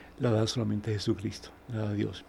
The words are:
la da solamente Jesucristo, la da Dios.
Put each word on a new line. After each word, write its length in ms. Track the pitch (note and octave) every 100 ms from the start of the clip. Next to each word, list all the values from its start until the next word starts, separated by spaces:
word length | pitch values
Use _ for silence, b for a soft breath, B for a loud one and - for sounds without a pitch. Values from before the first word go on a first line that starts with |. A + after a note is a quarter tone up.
| B B
la 100 | B2+
da 160 | G#2+ A2
solamente 460 | B2+ G#2+ G#2 A2+
Jesucristo, 560 | G#2 A#2 G2 G#2 - - - -
la 60 | A2+
da 140 | G#2+
Dios. 320 | G#2 G#2+ -